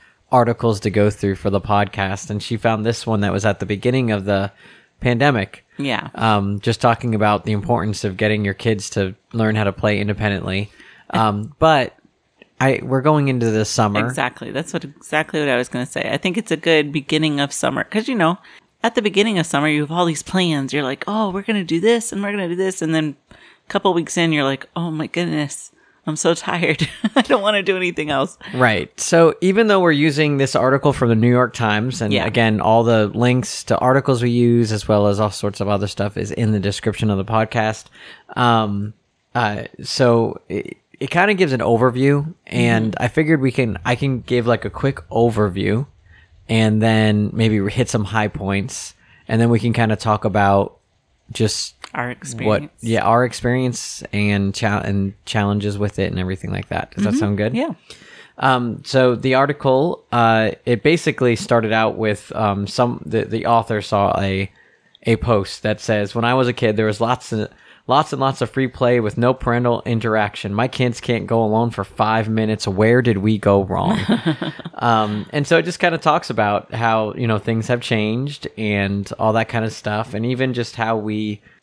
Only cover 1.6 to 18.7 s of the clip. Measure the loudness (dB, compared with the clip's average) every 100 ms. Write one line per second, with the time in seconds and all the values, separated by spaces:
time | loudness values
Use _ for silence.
1.6 | 0 0 0 -2 -4 -6 -8 -8 -6 -2
2.6 | 0 0 -2 -2 -2 0 0 0 0 -2
3.6 | -4 -2 0 0 0 -2 0 -2 -2 -10
4.6 | -20 -20 _ _ -2 2 2 2 -2 -8
5.6 | _ -8 -4 -4 -6 -2 2 2 0 -2
6.6 | -2 2 2 2 0 0 2 0 -2 -4
7.6 | -2 -2 -2 -4 -6 -2 0 0 -2 -2
8.6 | -2 -2 -4 -4 -4 -6 _ -2 0 2
9.6 | -2 0 0 0 -2 -2 -2 -2 -2 -4
10.6 | -6 -12 -20 -20 -4 0 2 0 -6 0
11.6 | 4 4 0 -8 _ _ _ _ -18 -2
12.6 | 0 0 -2 0 2 2 2 2 2 2
13.6 | 0 0 0 0 -2 -2 -4 -4 -8 -8
14.6 | -6 -8 -8 -16 -4 -4 -2 -2 0 0
15.6 | -2 -6 -6 -6 -4 -4 -2 -4 -4 -2
16.6 | 2 2 2 -4 -2 0 0 0 -2 -2
17.6 | -2 -2 -4 -4 -2 0 0 -2 -10 -20
18.6 | _